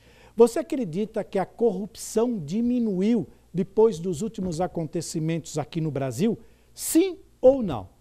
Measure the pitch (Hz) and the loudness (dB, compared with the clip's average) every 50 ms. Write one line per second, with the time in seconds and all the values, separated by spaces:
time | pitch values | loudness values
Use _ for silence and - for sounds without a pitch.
0 | _ - - - - - - - 233 240 - 330 - - 320 262 240 170 147 190 | _ -20 -20 -20 -20 -4 4 6 6 6 6 2 -4 -2 -4 -4 -4 -4 -4 -4
1 | 214 208 - 214 185 - - 190 175 - - - 233 233 185 185 208 185 - - | -4 -4 -4 -6 -6 -4 -2 -2 -2 -4 -2 0 0 0 0 -2 -4 -8 -10 -14
2 | - - - 220 226 254 233 208 147 139 180 226 240 240 247 247 233 220 190 180 | -14 -4 -2 0 0 0 0 -4 -6 -4 -4 -2 0 0 0 0 0 0 0 0
3 | 190 220 240 220 165 - - - _ _ - 170 190 - - 220 220 226 - 160 | 2 2 2 0 0 -4 -10 -18 _ _ -6 -4 -4 -2 2 4 4 4 4 0
4 | 165 190 175 139 208 226 - - 185 185 160 151 180 175 - 175 160 147 - 170 | -4 -4 -4 -4 -4 -6 -6 -6 -6 -4 -2 -2 -4 -4 -4 -6 -6 -4 -6 -6
5 | 151 - - 165 156 160 165 165 - - - 156 135 - - 170 160 156 131 135 | -6 -6 -4 -4 -2 -2 -2 -4 -6 -6 -6 -6 -6 -4 -4 -4 -4 -2 -2 -4
6 | 135 135 117 120 185 233 208 - - - - _ _ _ - - - - - 320 | -4 -4 -2 0 0 0 0 -2 -6 -14 -20 _ _ _ -16 -10 -6 0 2 2
7 | 370 381 330 - - - _ _ - 254 277 269 233 180 135 107 92 - - _ | 2 2 -2 -8 -14 -20 _ _ 6 6 6 6 2 -4 -4 -6 -8 -12 -16 _